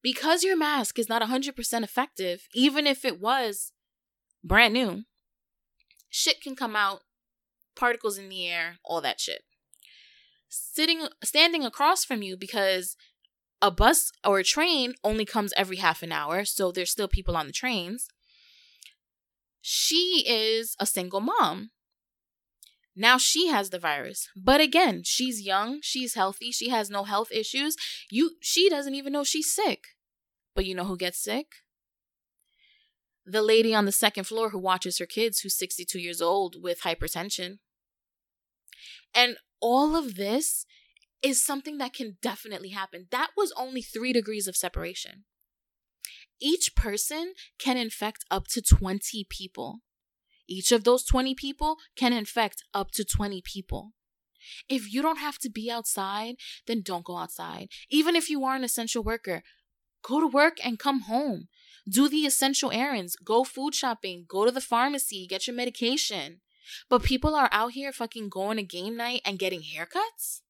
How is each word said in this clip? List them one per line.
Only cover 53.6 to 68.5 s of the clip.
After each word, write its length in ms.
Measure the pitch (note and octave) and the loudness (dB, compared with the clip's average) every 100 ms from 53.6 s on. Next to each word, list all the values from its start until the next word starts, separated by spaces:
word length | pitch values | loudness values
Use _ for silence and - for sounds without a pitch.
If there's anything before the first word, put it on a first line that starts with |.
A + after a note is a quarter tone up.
| F#3 C3 G#3+ _ _ _ _ _ - - - | -8 -10 -10 _ _ _ _ _ -20 -20 -4
If 240 | C4+ G#3 | -4 -2
you 100 | A#3 | -2
don't 160 | D#4 D#4+ | 0 0
have 200 | D4 C#4+ | -4 -6
to 120 | B3+ | -8
be 200 | G#3+ A3+ | -6 -6
outside, 640 | A#3 A3 - F#3+ G3+ A3+ B3+ - - - | -6 -4 -2 -2 -4 -6 -10 -14 -16 -4
then 160 | A#3 | -4
don't 220 | F#3+ F3+ | -2 -6
go 120 | F3 F3 | -6 -8
outside. 500 | E3+ - E3+ D#3+ G3 - - | -8 -10 -10 -10 -14 -18 0
Even 260 | C#4+ D#4 E4+ | 2 4 4
if 140 | D#4+ | 2
you 140 | D4 | -2
are 120 | C4 C4 | 0 -2
an 80 | |
essential 380 | B3+ - A3+ A#3+ | -2 -4 -2 -2
worker, 400 | G#3+ A3+ - E3 - _ _ _ _ _ | -2 -4 -4 -6 -6 _ _ _ _ _
go 180 | - C#4 | -2 2
to 60 | D#4+ | 4
work 300 | C4 D#4 D#4+ | 6 6 4
and 140 | - A#3 | -4 -2
come 220 | C#4+ C#4 | 0 0
home. 480 | G3+ - D4 F3+ E3+ _ _ - - | 0 -2 0 -4 -8 _ _ -18 0
Do 180 | G3 C#4+ | 4 4
the 180 | D4+ D4+ | 4 2
essential 440 | - C4+ C#4 B3+ | 2 2 2 0
errands. 460 | G#3+ C4+ B3 F3 - | 0 -2 -2 -6 -10
Go 260 | F3+ A3+ | 2 2
food 320 | C4 - C#4 | 2 -2 -4
shopping. 500 | C#4+ C4+ A3 G3 F3 F3 | -2 -2 -2 -6 -10 -6
Go 160 | F#3+ | 2
to 80 | A3 | 2
the 80 | B3+ | 2
pharmacy. 680 | - A#3 C4 C#4+ - G3+ F3+ | 0 2 2 0 -4 -6 -8
Get 200 | F#3+ - | -6 -4
your 80 | A#3+ | -4
medication. 840 | B3 A#3 A#3 C#4+ - G3+ C#3+ F3 _ _ - - - | -4 -2 0 0 -2 -4 -8 -14 _ _ -20 -20 0
But 140 | B3 | 2
people 320 | - C4 D4 | 4 2 2
are 140 | D#4 C4 | 2 4
out 220 | G#3 A#3 | 2 0
here 200 | B3 C#4 | -4 -10
fucking 360 | C4 A3+ A3+ G#3 | -8 -10 -8 -8
going 300 | F#3+ G3 | -4 -2